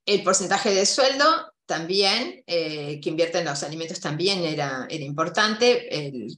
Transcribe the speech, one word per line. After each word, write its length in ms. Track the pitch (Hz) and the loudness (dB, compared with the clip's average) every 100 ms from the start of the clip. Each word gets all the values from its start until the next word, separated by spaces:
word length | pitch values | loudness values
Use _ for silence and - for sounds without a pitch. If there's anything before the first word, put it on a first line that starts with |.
| - | 0
El 160 | 202 | 2
porcentaje 500 | - - 180 196 220 | 4 2 2 2 4
de 120 | 196 208 | 4 4
sueldo 400 | - 262 277 302 320 - _ - | 4 4 4 4 4 -2 _ -8
también, 800 | 160 165 196 196 214 262 - - | -6 -2 2 2 2 -2 -8 -4
eh, 520 | 170 156 151 147 147 | -4 -2 -4 -6 -6
que 100 | 170 | -4
invierte 280 | 160 170 180 | 0 0 0
en 80 | 165 | -2
los 160 | 143 | -4
alimentos 380 | 147 160 165 - | -6 -8 -8 -8
también 440 | - 151 185 190 | -6 0 0 0
era, 440 | 165 151 143 131 120 | -2 -2 -2 -4 -6
era 140 | 151 | -8
importante. 1040 | 143 143 165 175 214 220 240 240 - 151 143 | -6 -4 -2 2 0 4 4 4 0 -6 -6
El, 280 | 127 104 | -8 -10